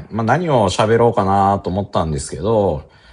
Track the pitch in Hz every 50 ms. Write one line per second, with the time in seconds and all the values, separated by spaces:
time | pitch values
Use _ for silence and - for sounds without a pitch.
0 | 85 - - 110 113 110 131 165 180 160 139 120 104 92 - - 113 107 113 117
1 | 117 117 113 - 98 95 98 101 98 98 101 98 - 90 87 101 95 - - 101
2 | 82 80 76 69 71 - - - 85 107 117 107 101 90 76 69 - - _ -
3 | _ -